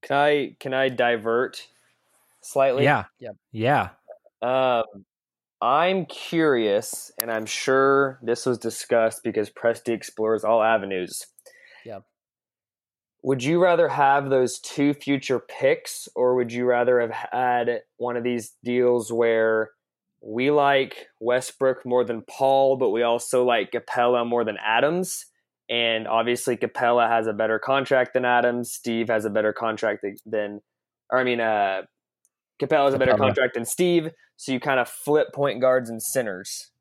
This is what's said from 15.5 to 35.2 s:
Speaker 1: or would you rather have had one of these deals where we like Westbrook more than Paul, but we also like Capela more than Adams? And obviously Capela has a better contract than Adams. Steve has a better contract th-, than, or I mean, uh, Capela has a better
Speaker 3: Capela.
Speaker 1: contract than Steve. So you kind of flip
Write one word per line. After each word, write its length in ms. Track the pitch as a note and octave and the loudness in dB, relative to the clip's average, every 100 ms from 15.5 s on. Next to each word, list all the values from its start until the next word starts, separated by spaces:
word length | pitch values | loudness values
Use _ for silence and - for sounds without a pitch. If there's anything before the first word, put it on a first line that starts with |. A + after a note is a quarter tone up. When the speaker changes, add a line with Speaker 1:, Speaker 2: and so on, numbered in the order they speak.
| - C3+ D#3+ - - - | -2 0 0 -4 -14 -12
Speaker 1:
or 220 | - B2+ B2+ | -2 2 2
would 160 | A#2+ | 0
you 140 | A#2+ B2 | -2 0
rather 340 | A#2+ A#2+ B2 | 2 4 2
have 120 | A#2 | 0
had 720 | A2 - B2 B2+ B2 A#2 A#2 - _ | -6 -8 -4 0 0 0 -4 -8 _
one 220 | A#2+ A#2+ | -6 -4
of 80 | A#2+ | -2
these 260 | A#2+ A2 _ A#2+ | -4 -6 _ -4
deals 480 | B2 B2 B2 A2 | 2 2 2 -2
where 560 | A#2 A#2 A2+ A2 A2 A2 _ _ _ _ _ | 0 2 4 2 2 -2 _ _ _ _ _
we 300 | A2 A2 C3 | -12 -4 0
like 560 | D3 C#3+ C#3 C3+ - - _ | 2 4 2 0 -8 -20 _
Westbrook 640 | A2+ B2 B2+ - C3+ B2+ B2+ | 0 0 -2 -2 0 0 0
more 180 | B2 | 0
than 200 | A#2 A#2 | 0 -4
Paul, 520 | G2 - C3+ C3+ C3+ C3+ | -8 -2 2 4 2 2
but 140 | B2 | 0
we 120 | A2 | 0
also 420 | A#2 A#2 - B2+ B2 | 0 0 0 0 2
like 260 | A#2 G2 | 0 0
Capela 560 | A#2+ - - A#2+ B2 A#2+ | -6 -6 0 2 2 0
more 160 | A#2+ | -2
than 140 | A2 G2+ | -2 -4
Adams? 680 | G#2 A2+ C#3 F3 F#3 - - _ _ _ _ | 0 2 2 0 -4 -8 -14 _ _ _ _
And 400 | A#2+ A#2 A2+ G#2+ | -2 0 -2 0
obviously 480 | A2+ A#2 A#2+ - A#2+ | 0 0 0 -2 -2
Capela 500 | A#2 - B2 A#2+ A#2 | -4 0 2 4 2
has 180 | A#2 A2 | 2 -2
a 60 | |
better 260 | G#2 A2 A2 | -2 0 -2
contract 560 | - C3+ C3 C3 B2 | 0 -2 2 0 2
than 120 | B2+ B2 | -2 2
Adams. 480 | B2 B2 A#2+ A#2+ | 2 2 -2 -6
Steve 340 | - - A2+ A2+ | -10 -4 -4 0
has 160 | A2+ | -2
a 60 | G#2+ | 0
better 240 | G#2 G#2+ | 0 0
contract 480 | G#2 A2+ G#2+ A2+ G#2 | -2 -4 -2 -4 -4
th-, 160 | G2+ G2+ - | -6 -10 -8
than, 340 | A2 G#2 G#2 _ _ _ _ _ | -6 -6 -8 _ _ _ _ _
or 100 | B2+ | -2
I 40 | |
mean, 160 | B2+ A#2+ | 0 0
uh, 440 | A2+ G#2+ G2+ F#2+ - _ _ _ _ _ _ _ | 0 0 0 -2 -8 _ _ _ _ _ _ _
Capela 220 | C#3 D#3 | 0 2
has 100 | C#3 | 2
a 60 | C3+ | 2
better 140 | C3 | 2
Speaker 3:
Capela. 60 | A#2 | 4
Speaker 1:
contract 340 | C3 A#2+ C3 | 2 2 -2
than 100 | - | -2
Steve. 480 | A#2 - F3+ F3 D#3+ E3 _ _ | -6 -2 2 2 -2 -12 _ _
So 160 | - | -6
you 80 | B2+ | -6
kind 220 | D3+ C3 | 0 0
of 80 | A#2 | -2
flip 380 | - - D3+ | -6 -2 0